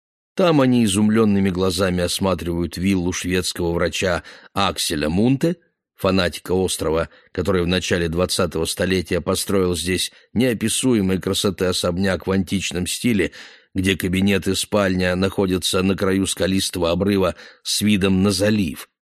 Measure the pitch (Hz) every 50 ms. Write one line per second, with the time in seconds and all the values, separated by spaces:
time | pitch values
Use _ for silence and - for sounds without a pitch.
0 | _ _ _ _ _ _ _ - 190 170 156 143 131 127 123 120 117 101 90 107
1 | 107 107 107 113 110 104 98 98 98 98 87 90 95 92 82 90 101 92 90 90
2 | 87 87 - - 98 95 92 80 82 87 85 85 87 82 - 82 90 98 98 92
3 | 87 90 87 - - 90 90 90 87 - - - 87 85 85 85 90 82 - -
4 | 98 92 85 80 - - - - - - - 98 98 90 82 - - - 85 73
5 | 73 78 82 98 110 127 135 131 - 165 175 - _ _ _ _ _ _ _ -
6 | - 95 95 95 90 85 - - - - 90 92 92 87 - - - 80 78 82
7 | 82 - - - _ _ - 90 85 98 95 90 85 85 92 90 - - 104 87
8 | 85 82 80 87 90 - - - 95 80 - 80 82 - - - 92 92 92 92
9 | 82 - 92 85 76 92 92 - - - 98 98 92 90 87 80 82 90 92 85
10 | - - - - _ _ - 104 127 127 113 95 110 107 - - - 131 120 107
11 | 95 92 92 87 - 95 98 - - 101 85 - 95 90 90 - - 90 85 90
12 | 98 95 92 85 - 95 95 98 90 - 101 92 - - - 90 87 - - -
13 | - 123 113 95 80 73 - - - - - - _ _ - 95 92 98 92 -
14 | - 92 92 95 98 101 98 95 - 98 92 - - - - 104 98 95 92 90
15 | 92 90 90 92 95 98 - - 98 92 92 90 - - - 92 92 98 95 -
16 | 101 95 95 98 95 - - - 90 92 95 95 - - - 90 85 82 87 87
17 | 98 101 101 98 92 85 - - - - - _ - - - - 101 104 104 95
18 | 95 98 95 92 95 107 95 90 101 107 110 107 92 73 - - - - _ _
19 | _ _ _